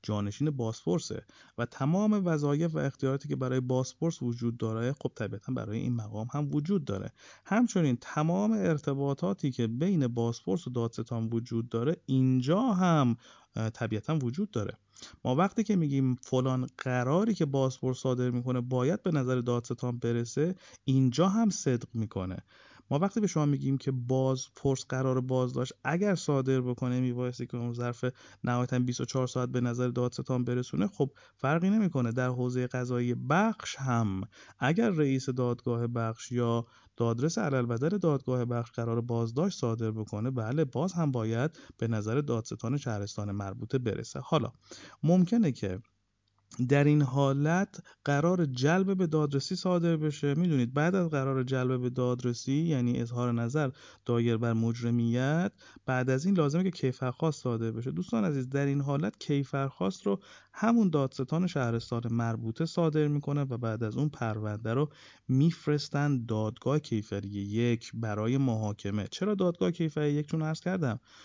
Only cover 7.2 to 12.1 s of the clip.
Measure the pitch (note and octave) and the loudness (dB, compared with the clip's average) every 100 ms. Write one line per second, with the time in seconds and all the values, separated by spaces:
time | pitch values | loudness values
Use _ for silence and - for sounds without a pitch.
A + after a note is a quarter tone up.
7.2 | - - - G#3 A#3+ F#3 D3 A#2+ - D3+ | -20 -12 -2 2 4 4 2 2 -2 -2
8.2 | D#3+ F#3 G#3+ A3 F3+ D3+ D3+ C#3 C#3 C3+ | 0 2 2 2 2 0 0 0 0 0
9.2 | F3+ F#3+ F3 B2 A2+ A#2+ F3+ F3 B2 A#2 | -2 -2 -2 0 -2 0 2 2 2 2
10.2 | A#2 A#2 F3 F3+ C3+ B2 A#2 - A2+ A#2 | 0 -2 -2 -4 -2 -2 -2 -4 -6 -4
11.2 | A2+ A#2 A#2+ A2+ A#2 A2+ C3 F3 - | -2 -2 -2 -4 -2 0 0 -2 0